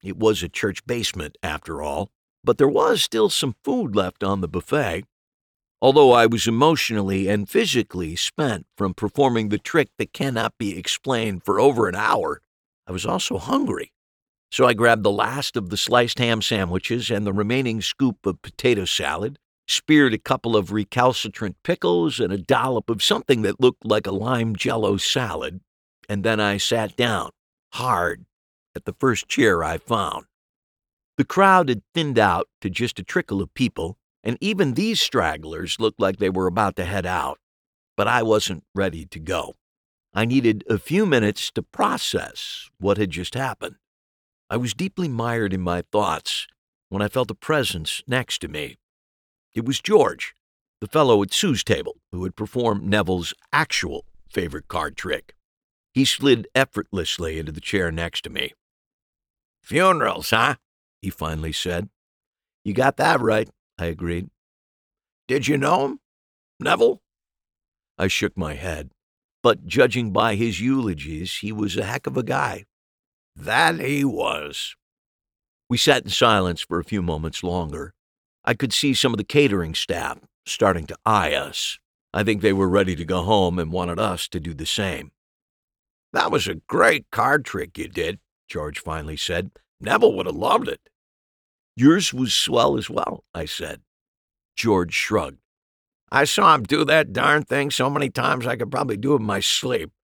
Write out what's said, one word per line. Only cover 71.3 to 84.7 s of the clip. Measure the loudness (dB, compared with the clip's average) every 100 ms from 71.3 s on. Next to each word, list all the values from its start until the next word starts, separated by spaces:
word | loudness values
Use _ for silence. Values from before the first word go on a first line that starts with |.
| -8
he | -8
was | -4 -4 -4
a | -4
heck | -6 -6
of | -6
a |
guy. | -4 -2 -2 -6 -14 _ _ _ _ _ _ -14
That | -2 2 2 0
he | -2 0
was. | 0 0 -2 -4 -8 -10 -12 -12 _ _ _ _ _ _ _ _ _
We | 0
sat | 4 4
in | 2
silence | 2 4 4 2 -4
for | -4 -6
a |
few | -4 -4
moments | -2 -4 -6 -6
longer. | -4 -4 -4 -8 -12 _ _ _ _ _
I | -4
could | -2 -2
see | 0 0
some | 2 0
of | 0
the |
catering | 0 2 4 2 -2 -6
staff | -6 -4 -6 -10 _ _ -12
starting | 0 2 2 -4
to | -6 0
eye | 2 2
us. | -2 -4 -6 -8 -8 _ _ _
I | -2
think | 0 2
they | 2
were | 4 4
ready | 2 2 -2
to | -4
go | -4
home | 2 2 2 0
and | -4
wanted | -4 -4 -2
us | -4 -4 -8
to | -8
do | -10
the | -10
same. | -6